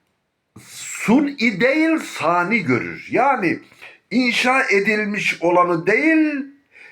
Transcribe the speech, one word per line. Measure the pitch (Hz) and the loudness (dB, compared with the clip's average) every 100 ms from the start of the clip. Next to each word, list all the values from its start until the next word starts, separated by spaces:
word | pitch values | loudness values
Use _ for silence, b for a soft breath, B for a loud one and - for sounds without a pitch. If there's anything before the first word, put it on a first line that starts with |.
| B _ _ _ _ - - | B _ _ _ _ -20 -20
suni | - - - - 247 285 277 233 190 | -16 -14 -8 2 2 2 -2 -2 0
değil | 240 311 320 320 | 0 2 0 0
sani | - - 147 175 175 226 | -4 -6 -2 0 0 -2
görür. | 143 120 87 80 - | 0 -2 -2 -12 -6
Yani | 147 269 254 175 120 B B B B - | 0 0 2 -2 -4 B B B B -4
inşa | 233 247 220 247 262 | -2 0 0 2 2
edilmiş | 254 196 196 214 208 208 160 - | 2 0 2 0 -2 -4 -4 -2
olanı | 165 175 175 175 170 | 2 4 4 2 0
değil, | 226 302 320 302 285 277 - B B B | 2 4 2 2 -2 -10 -14 B B B